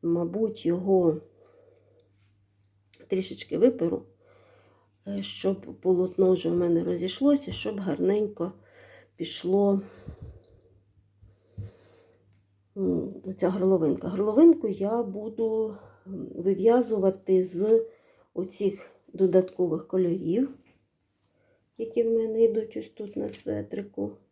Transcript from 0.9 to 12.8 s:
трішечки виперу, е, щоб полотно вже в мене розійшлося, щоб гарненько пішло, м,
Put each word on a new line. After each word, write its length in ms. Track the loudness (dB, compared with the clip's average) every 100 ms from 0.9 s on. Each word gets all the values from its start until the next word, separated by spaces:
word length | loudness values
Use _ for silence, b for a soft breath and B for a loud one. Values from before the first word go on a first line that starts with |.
| 4 4 0 -8 _ b b b b b b b _ _ _ _ _ _ _ _ -20 -6
трішечки 500 | -4 -4 -10 -8 2
виперу, 460 | 2 2 -4 -4 -10 _ b b b b b b b _ -12
е, 160 | -10
щоб 380 | -10 -6 -4 -4 -8 -6
полотно 520 | 0 2 0 2 2
вже 160 | 4 2
в 60 | 0
мене 280 | 2 2
розійшлося, 680 | 0 -4 -4 0 2 2 0
щоб 280 | -10 -8 -6
гарненько 720 | -4 0 0 0 -2 -4 -8 -8 b b b b b _
пішло, 680 | -10 -6 0 2 4 2 B B B B B B B B _ _ _ _ _ _ -20 B B B -16 B B B B B B _ _ _ _
м, 360 | -6